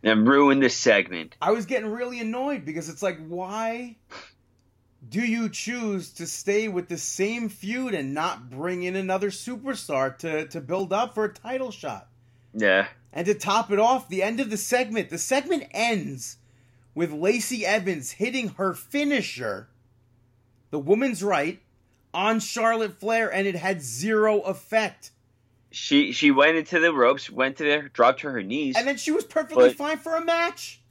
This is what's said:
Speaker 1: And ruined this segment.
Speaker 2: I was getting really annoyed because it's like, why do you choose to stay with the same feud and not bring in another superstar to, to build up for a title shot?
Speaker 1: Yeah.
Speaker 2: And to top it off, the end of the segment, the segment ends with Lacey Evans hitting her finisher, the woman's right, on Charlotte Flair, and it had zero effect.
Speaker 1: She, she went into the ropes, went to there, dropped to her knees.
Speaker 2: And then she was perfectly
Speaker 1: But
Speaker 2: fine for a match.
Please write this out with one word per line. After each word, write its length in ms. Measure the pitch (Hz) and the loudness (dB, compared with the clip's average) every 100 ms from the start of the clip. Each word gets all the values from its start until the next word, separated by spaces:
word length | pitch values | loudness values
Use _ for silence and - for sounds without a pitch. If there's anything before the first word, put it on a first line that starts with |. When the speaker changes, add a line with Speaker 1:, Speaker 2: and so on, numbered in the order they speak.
Speaker 1:
And 240 | 110 110 110 | 4 4 6
ruined 340 | 139 143 135 | 8 8 6
this 160 | 131 - | 4 4
segment. 580 | 127 104 87 87 80 - | 4 4 4 -6 -10 -4
Speaker 2:
I 80 | 170 | 0
was 160 | 226 180 | 0 0
getting 240 | 254 214 | -4 -4
really 300 | 226 247 247 | -6 -6 -6
annoyed 460 | 220 240 277 285 147 | -6 -4 -4 -6 -8
because 220 | 160 151 | -10 -10
it's 140 | 147 | -6
like, 160 | 196 170 160 | -6 -6 -10
why 720 | 175 185 214 226 233 247 226 _ - - _ _ _ _ _ _ _ 120 | -8 -8 -6 -4 -6 -10 -16 _ -20 -20 _ _ _ _ _ _ _ -8
do 120 | 156 | -4
you 280 | 240 233 220 | -2 0 -2
choose 640 | - - 247 226 196 180 | -4 -8 -6 -4 -4 -6
to 140 | - 165 | -12 -10
stay 400 | - - 208 220 | -8 -2 0 0
with 200 | 180 175 | -4 -6
the 100 | 165 | -8
same 500 | - - 202 240 226 | -6 -2 -2 -2 -6
feud 460 | - 190 247 262 185 | -8 -6 -4 -2 -4
and 180 | 135 | -4
not 380 | 147 170 - 123 | -2 -4 -4 -12
bring 320 | 127 170 180 | -8 -6 -4
in 120 | 180 190 | -4 -4
another 360 | 190 190 202 | -2 0 -2
superstar 840 | 196 - 247 262 269 - 139 135 127 | -4 -10 -8 -6 -8 -2 0 0 -2
to, 260 | 170 156 156 | -4 -4 -4
to 120 | 170 | -10
build 320 | 135 185 185 | -4 -4 0
up 220 | 196 240 214 | -2 -2 -2
for 100 | 208 | -4
a 80 | |
title 380 | 208 220 262 254 | -4 -8 -6 -6
shot? 360 | 202 147 101 - _ _ _ _ | -8 -10 -10 -14 _ _ _ _
Speaker 1:
Yeah. 340 | 107 104 95 98 - _ | 0 4 4 2 -6 _
Speaker 2:
And 120 | - 175 | -6 -2
to 60 | 208 | -2
top 360 | 208 208 220 | 2 0 2
it 80 | 202 | 4
off, 300 | 226 262 - | 4 4 0
the 140 | 185 | -2
end 160 | 190 233 | -2 0
of 100 | 247 | -4
the 80 | 208 | -4
segment, 520 | - 247 226 220 175 | 0 0 0 -4 -4
the 80 | 170 | -6
segment 480 | - 262 285 339 - | 0 0 0 -4 -2
ends 680 | - 233 214 139 131 - - _ _ _ _ _ - | -2 0 0 -4 -10 -12 -16 _ _ _ _ _ -4
with 160 | 165 | -4
Lacey 540 | 151 180 233 - 247 190 | 0 0 0 -2 -4 0
Evans 460 | 214 185 160 127 | 0 0 -4 -8
hitting 380 | - 220 254 220 | -4 -4 -2 -4
her 240 | - 190 | -2 -4
finisher, 960 | 180 - 285 294 277 - - 117 98 110 _ _ _ _ _ _ _ _ _ _ | -4 -6 -2 0 0 -2 -6 -6 -8 -12 _ _ _ _ _ _ _ _ _ _
the 80 | 151 | -6
woman's 440 | 143 214 269 196 | 2 4 4 0
right, 360 | 202 170 151 - _ _ _ _ _ | 0 0 0 -6 _ _ _ _ _
on 260 | 170 202 226 | -2 0 0
Charlotte 600 | 214 233 226 226 214 - | -2 0 2 2 -2 -4
Flair, 320 | 202 226 220 | 0 0 2
and 160 | 185 196 | 0 0
it 80 | 175 | -2
had 260 | 180 185 | -4 -4
zero 600 | 131 117 196 220 214 214 | -6 -4 0 4 4 2
effect. 680 | - 185 - 220 208 - - _ _ _ _ _ _ | 0 -6 -2 0 0 -6 -20 _ _ _ _ _ _
Speaker 1:
She, 400 | - - 143 143 | -12 2 4 4
she 200 | 123 151 | 4 4
went 260 | 135 147 160 | 6 6 4
into 220 | 151 175 | 0 2
the 120 | 165 | 4
ropes, 380 | 147 120 139 - | 6 4 4 -2
went 280 | 120 131 131 | -2 -2 0
to 60 | |
there, 260 | 147 147 143 | 0 0 -2
dropped 320 | - 120 135 | 4 4 4
to 80 | 147 | -4
her 100 | 127 | -6
knees. 320 | 95 131 143 131 | -4 -2 0 0
Speaker 2:
And 100 | 254 | -2
then 100 | 277 | -2
she 140 | - | 0
was 120 | 311 | -2
perfectly 460 | - 320 311 311 247 | 0 -4 0 6 6
Speaker 1:
But 60 | - | 6
Speaker 2:
fine 200 | 285 311 | -4 -4
for 180 | 330 330 | -4 -4
a 80 | 339 | 0
match. 560 | 330 339 - - - _ | 0 0 -4 -16 -16 _